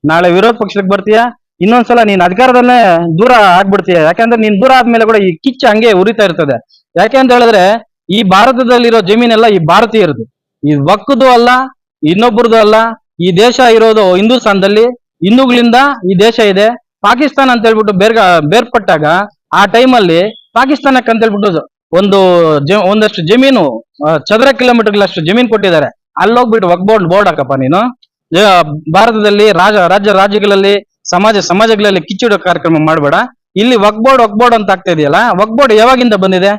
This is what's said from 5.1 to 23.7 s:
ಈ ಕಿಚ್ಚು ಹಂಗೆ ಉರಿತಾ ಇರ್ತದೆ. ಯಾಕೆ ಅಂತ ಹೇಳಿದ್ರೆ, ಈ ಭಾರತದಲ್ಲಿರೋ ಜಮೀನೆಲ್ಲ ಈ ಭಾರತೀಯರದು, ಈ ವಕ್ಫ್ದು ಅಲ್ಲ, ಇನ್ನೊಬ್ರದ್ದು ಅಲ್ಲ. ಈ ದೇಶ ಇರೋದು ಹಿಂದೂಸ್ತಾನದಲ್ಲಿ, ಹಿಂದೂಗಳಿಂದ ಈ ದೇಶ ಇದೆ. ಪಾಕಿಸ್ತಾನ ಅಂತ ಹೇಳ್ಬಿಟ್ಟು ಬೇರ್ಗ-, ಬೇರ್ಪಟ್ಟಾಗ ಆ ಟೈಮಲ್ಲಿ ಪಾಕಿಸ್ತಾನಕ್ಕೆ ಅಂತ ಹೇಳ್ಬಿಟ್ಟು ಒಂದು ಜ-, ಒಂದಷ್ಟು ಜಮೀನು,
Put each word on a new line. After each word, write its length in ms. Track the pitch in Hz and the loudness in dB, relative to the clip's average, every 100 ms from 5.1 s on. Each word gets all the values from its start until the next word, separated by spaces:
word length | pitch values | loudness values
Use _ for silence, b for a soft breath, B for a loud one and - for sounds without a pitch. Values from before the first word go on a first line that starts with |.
| 220 | 0
ಈ 200 | 190 160 | 0 -2
ಕಿಚ್ಚು 320 | 269 254 247 | -6 -2 0
ಹಂಗೆ 240 | 214 233 | 2 2
ಉರಿತಾ 320 | 214 202 226 | 2 0 0
ಇರ್ತದೆ. 640 | 202 160 147 120 _ _ _ 165 | -2 -2 -4 -4 _ _ _ -4
ಯಾಕೆ 200 | 214 269 | 0 0
ಅಂತ 140 | 262 | 2
ಹೇಳಿದ್ರೆ, 600 | 247 233 214 185 226 - _ - | 2 2 2 2 -2 -8 _ -6
ಈ 140 | 196 | -4
ಭಾರತದಲ್ಲಿರೋ 760 | 202 185 240 247 240 247 233 226 | 0 2 2 0 0 2 2 0
ಜಮೀನೆಲ್ಲ 460 | 180 220 240 220 226 | 0 0 2 2 2
ಈ 120 | 196 | 0
ಭಾರತೀಯರದು, 640 | 156 190 226 220 175 143 - _ _ _ 147 | 2 0 2 0 -2 -4 -12 _ _ _ -4
ಈ 60 | 147 | -2
ವಕ್ಫ್ದು 520 | 143 202 233 269 262 | 0 -2 -2 0 2
ಅಲ್ಲ, 220 | 240 240 254 262 _ _ _ | 4 2 0 -4 _ _ _
ಇನ್ನೊಬ್ರದ್ದು 520 | 151 185 240 220 233 226 | -4 0 0 0 0 2
ಅಲ್ಲ. 200 | 214 220 226 226 _ - | 2 2 0 -6 _ -6
ಈ 180 | 175 175 | -2 0
ದೇಶ 220 | 233 240 | 0 2
ಇರೋದು 560 | 247 226 226 220 190 185 | 2 4 2 2 2 0
ಹಿಂದೂಸ್ತಾನದಲ್ಲಿ, 680 | 214 247 226 196 196 208 240 247 _ _ 180 | 0 0 0 -2 0 0 0 -4 _ _ 0
ಹಿಂದೂಗಳಿಂದ 480 | 247 262 240 240 233 277 254 180 | 0 2 0 2 2 0 -2 -4
ಈ 80 | 185 | 0
ದೇಶ 200 | 220 226 | 0 0
ಇದೆ. 300 | 208 190 214 247 _ _ | 0 0 -2 -2 _ _
ಪಾಕಿಸ್ತಾನ 480 | 202 240 285 - 262 | -2 0 -2 0 0
ಅಂತ 140 | 240 226 | 0 0
ಹೇಳ್ಬಿಟ್ಟು 280 | 220 214 | 0 -2
ಬೇರ್ಗ-, 560 | 190 214 220 190 170 151 | 0 0 2 2 2 2
ಬೇರ್ಪಟ್ಟಾಗ 560 | 214 240 233 190 165 147 175 202 _ _ | -2 -2 -4 -2 -2 0 -2 -4 _ _
ಆ 120 | 165 202 | -2 0
ಟೈಮಲ್ಲಿ 880 | 226 262 254 185 165 202 - _ | 2 2 2 2 0 -2 -8 _
ಪಾಕಿಸ್ತಾನಕ್ಕೆ 580 | 226 262 285 277 262 247 | -4 -2 -2 0 -2 -2
ಅಂತ 120 | 226 | -2
ಹೇಳ್ಬಿಟ್ಟು 520 | 226 202 208 160 - _ _ | -2 -2 -4 -4 -8 _ _
ಒಂದು 260 | 165 202 196 185 175 165 151 143 | -2 0 2 2 2 2 0 -2
ಜ-, 220 | 202 185 | -2 0
ಒಂದಷ್ಟು 380 | 214 214 208 160 | 0 -2 -4 -2
ಜಮೀನು, 580 | 233 269 254 151 | 0 2 0 -2